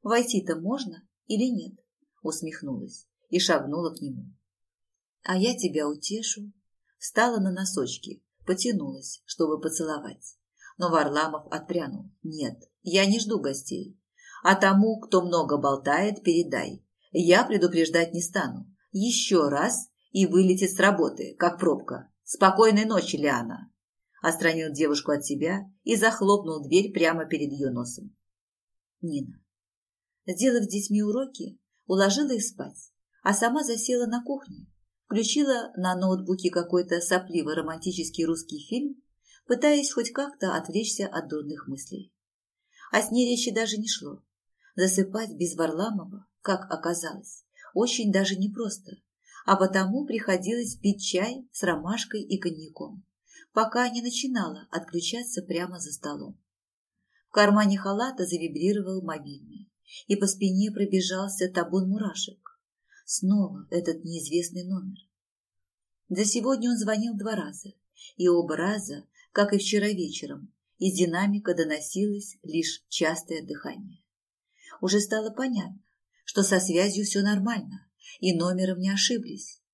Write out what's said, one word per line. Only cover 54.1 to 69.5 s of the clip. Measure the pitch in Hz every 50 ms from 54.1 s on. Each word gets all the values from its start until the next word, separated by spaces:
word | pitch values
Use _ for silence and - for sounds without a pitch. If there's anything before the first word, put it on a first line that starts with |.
| 240 - - 262 254 226 185 165 151 151 - _
отключаться | - 165 165 - - 170 170 - - 233 240 - - - 175
прямо | - 190 170 180 175 180 175
за | 147 151 147
столом. | - - 147 147 147 147 - - _ _ _ _ _ _ _ _ _ _ _ _ _ _ _ _ _ _ _
В | _
кармане | 208 208 202 202 214 208 202 202
халата | 190 196 196 196 208 240 262 262 - 180
завибрировал | 180 175 165 160 160 147 - 160 190 208 208 190 185 190 190 180
мобильный, | 165 156 156 147 139 143 139 - - - - 202 _ _ _ _ _ - - -
и | _ 202
по | 196 202
спине | 190 - - 208 190 185 190 208 214
пробежался | 208 - 202 202 196 190 180 180 185 185 196 196 - - 185 180
табун | 185 175 170 - 170 190 190 190
мурашек. | 196 214 202 190 160 - - - - _ _ - _ _ _ _ _ _ _ _ _ - _
Снова | - - - - 185 202 208 196 - - - - -
этот | - 170 170 170 160 160 -
неизвестный | 165 170 165 143 139 151 175 175 170 - 180 180
номер. | 180 190 185 190 190 - - _ _ _ _ _ _ _ _ _ _ _ _ _ _ _ _ _ _ _ _ _ _
За | 185 180 214
сегодня | 208 - 240 214 254 269 226 226 247
он | 240 214
звонил | 214 202 214 208 220 240 220
два | 202 202 220 220
раза, | 185 160 147 - - - - - _ _ _ _ _ - - _
и | - 175 180
оба | 175 170 165 - 156
раза, | 151 170 190 214 214 196 - 143 - - _ _ _ _ _ _
как | - 202 202